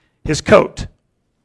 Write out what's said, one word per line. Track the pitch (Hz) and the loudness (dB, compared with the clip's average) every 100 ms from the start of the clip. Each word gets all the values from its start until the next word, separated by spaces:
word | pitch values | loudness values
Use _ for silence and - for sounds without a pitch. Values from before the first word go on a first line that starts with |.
| _ _ | _ _
his | 147 151 | -8 -6
coat. | - - - - - _ _ _ _ _ | 2 2 2 -6 -16 _ _ _ _ _